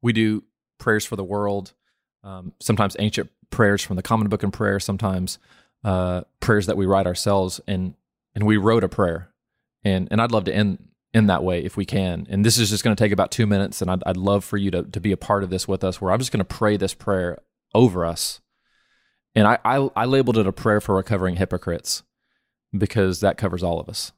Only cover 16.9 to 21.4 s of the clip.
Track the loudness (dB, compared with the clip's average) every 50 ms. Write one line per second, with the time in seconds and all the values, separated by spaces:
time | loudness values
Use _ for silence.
16.9 | -6 _ -4 -2 -2 0 0 -2 -6 -8 _ _ _ _ _ _ _ 4 4 4
17.9 | 4 2 -2 -2 -2 -4 -6 -8 -8 -12 _ _ _ _ _ _ _ _ _ _
18.9 | _ _ _ _ _ _ _ _ _ 4 6 6 4 4 _ 0 2 2 0 0
19.9 | 0 0 0 2 2 2 2 4 2 2 2 2 0 -2 0 2 2 2 2 2
20.9 | 0 0 2 0 -2 0 0 0 0 0